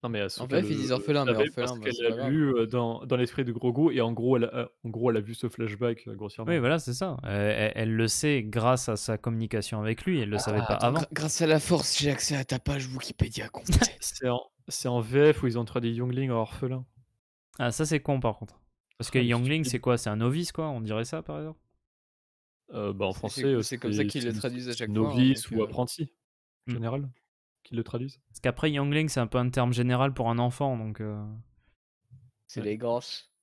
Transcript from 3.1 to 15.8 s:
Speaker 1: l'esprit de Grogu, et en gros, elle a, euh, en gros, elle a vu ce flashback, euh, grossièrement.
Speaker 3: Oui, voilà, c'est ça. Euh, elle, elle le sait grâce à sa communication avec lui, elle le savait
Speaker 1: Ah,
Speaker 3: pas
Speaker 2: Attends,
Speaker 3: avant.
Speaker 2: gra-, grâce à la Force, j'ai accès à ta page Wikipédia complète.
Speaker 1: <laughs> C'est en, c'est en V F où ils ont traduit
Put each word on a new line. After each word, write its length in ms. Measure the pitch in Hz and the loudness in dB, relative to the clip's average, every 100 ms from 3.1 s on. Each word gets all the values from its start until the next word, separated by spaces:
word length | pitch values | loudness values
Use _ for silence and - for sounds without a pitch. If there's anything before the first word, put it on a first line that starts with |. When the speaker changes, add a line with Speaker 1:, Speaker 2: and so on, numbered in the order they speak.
| 127 | 0
Speaker 1:
l'esprit 260 | 123 - | 0 0
de 80 | 123 | -4
Grogu, 420 | 113 123 120 160 | 0 0 4 4
et 60 | 131 | 4
en 140 | 117 | 0
gros, 240 | 113 120 131 | 2 4 4
elle 80 | 117 | 4
a, 100 | 123 | -2
euh, 120 | 117 _ 117 | -8 _ -10
en 40 | |
gros, 220 | 110 123 | 0 2
elle 60 | 113 | 2
a 40 | |
vu 140 | 104 113 | -2 -6
ce 140 | 120 | -8
flashback, 580 | - 113 104 120 117 - | -4 -6 -2 -2 -2 -8
euh, 80 | 101 | -12
grossièrement. 340 | 104 - 113 | -12 -8 -2
Speaker 3:
Oui, 80 | 170 | 2
voilà, 220 | 123 160 | 2 2
c'est 140 | 151 | -2
ça. 240 | 123 190 127 - | -4 -4 -4 -2
Euh, 280 | 101 104 - | 2 2 2
elle, 160 | 107 - | 0 0
elle 200 | 113 110 | 0 2
le 100 | 113 | 2
sait 340 | - 151 143 | 2 2 2
grâce 440 | 107 113 113 127 - | 0 0 2 2 2
à 80 | 107 | -4
sa 220 | - 110 | -2 -4
communication 640 | - 113 113 113 101 110 | -2 -2 -2 -2 -2 -4
avec 240 | 107 113 - | -2 -2 0
lui, 160 | 170 | 0
elle 80 | 107 | 0
le 80 | 104 | -2
savait 220 | 107 104 | 0 0
Speaker 1:
Ah, 40 | 110 | 0
Speaker 3:
pas 60 | 104 | 2
Speaker 2:
Attends, 120 | 120 | 2
Speaker 3:
avant. 120 | 147 | 2
Speaker 2:
gra-, 60 | 156 | -2
grâce 300 | - 156 - | -4 -2 0
à 60 | 165 | 4
la 120 | 156 | 4
Force, 400 | - 170 143 - | 4 2 2 0
j'ai 100 | 147 | 2
accès 280 | 135 - 143 | 0 0 -2
à 80 | 131 | -2
ta 140 | 127 | -2
page 280 | - 143 131 | 0 -2 -4
Wikipédia 600 | 131 - - - - 110 | -8 -10 -2 -2 -2 -10
complète. 480 | - - - 233 - | -10 2 4 4 0
Speaker 1:
<laughs> 20 | |
C'est 300 | - - 127 | -10 -4 0
en, 120 | 120 - _ - | 0 -4 _ -12
c'est 180 | - 131 | -6 0
en 140 | 123 | 0
V 320 | 110 131 147 | 2 6 8
F 100 | 147 | 6
où 40 | 131 | 2
ils 120 | 117 | 0
ont 60 | 113 | -2
traduit 260 | 127 | -2